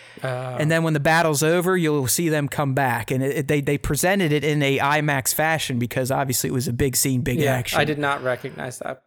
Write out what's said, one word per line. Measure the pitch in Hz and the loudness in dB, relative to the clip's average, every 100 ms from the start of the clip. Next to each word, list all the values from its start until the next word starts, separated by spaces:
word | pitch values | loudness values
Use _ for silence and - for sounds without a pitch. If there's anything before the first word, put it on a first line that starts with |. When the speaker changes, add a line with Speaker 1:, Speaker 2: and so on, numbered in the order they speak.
| - - | -20 -10
Speaker 1:
Uh. | 131 127 127 127 | -8 -6 -6 -2
Speaker 2:
And | 156 | 0
then | 165 | 2
when | 165 | 2
the | 156 | 2
battle's | 151 165 165 143 | 4 4 4 2
over, | 156 175 175 185 | 2 2 2 2
you'll | 160 147 123 | 2 0 0
see | - 170 | 0 0
them | 151 143 | 0 -2
come | - 139 135 | -2 0 0
back. | 131 120 110 | 0 0 -2
And | 131 | -2
it, | 135 143 | 0 -2
it, | 143 | 0
they, | 151 | 0
they | 143 143 | 0 -2
presented | - 147 175 202 165 | -2 0 2 2 2
it | 147 | 2
in | 147 147 | 2 2
a | 139 135 | 2 2
imax | 139 151 151 139 117 | 2 2 0 0 0
fashion | - 156 160 - 123 | 0 0 0 -2 -2
because | 120 135 127 | -2 -2 0
obviously | 131 135 120 - | 0 0 -2 0
it | |
was | 131 127 | -2 -2
a | |
big | 123 143 127 | 0 0 2
scene, | 143 127 | 0 0
big | 127 123 | 0 0
Speaker 1:
Yeah, | 135 | 0
Speaker 2:
action. | 127 - 160 | 0 0 0
Speaker 1:
I | |
did | 147 147 | 0 0
not | 143 139 | -2 -2
recognize | 127 120 135 - 135 - | -2 -4 -6 -8 -10 -8
that, | - - | -10 -10